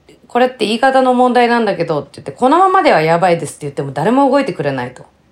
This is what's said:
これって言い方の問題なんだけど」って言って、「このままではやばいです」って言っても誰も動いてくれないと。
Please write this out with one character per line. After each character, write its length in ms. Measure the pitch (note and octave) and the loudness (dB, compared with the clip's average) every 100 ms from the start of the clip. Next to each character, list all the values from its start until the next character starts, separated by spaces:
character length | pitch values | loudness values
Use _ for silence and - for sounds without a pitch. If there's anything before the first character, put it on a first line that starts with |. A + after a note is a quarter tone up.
| _ _ _ | _ _ _
こ 100 | A#3+ | -2
れ 80 | B3+ | -2
っ 40 | |
て 160 | B3+ G3+ | -2 -4
言 80 | |
い 60 | A#3 | 0
方 200 | C4+ C4+ | 0 2
の 140 | B3+ | 2
問 180 | B3 B3 | 2 2
題 160 | A#3+ A#3+ | 2 2
な 100 | A#3+ | 0
ん 60 | |
だ 120 | G#3+ E3+ | -2 -4
け 100 | D#3+ | -4
ど」 140 | D3+ | -4
っ 0 | |
て 40 | - | -6
言 80 | - | -14
っ 20 | |
て、 80 | - - | -16 -4
「こ 140 | B3+ | 0
の 80 | E4 | 2
ま 100 | F#4+ | 2
ま 140 | F#4+ | 2
で 100 | D4+ | 2
は 80 | F3+ | 2
や 180 | D#3 E3+ | 2 2
ば 120 | F#3 | 2
い 80 | E3+ | 0
で 80 | - | -4
す」 100 | - | -10
っ 40 | |
て 60 | D3 | -10
言 40 | |
っ 40 | |
て 80 | C#3+ | -8
も 100 | C#3 | -8
誰 180 | C3+ F3 | -4 0
も 200 | C4 C#4 | 2 2
動 100 | C#4+ | 0
い 40 | |
て 80 | C4+ | -2
く 100 | F3 | -4
れ 100 | D3+ | -4
な 120 | C3+ | -4
い 80 | B2 | -8
と。 140 | - - _ _ | -12 -20 _ _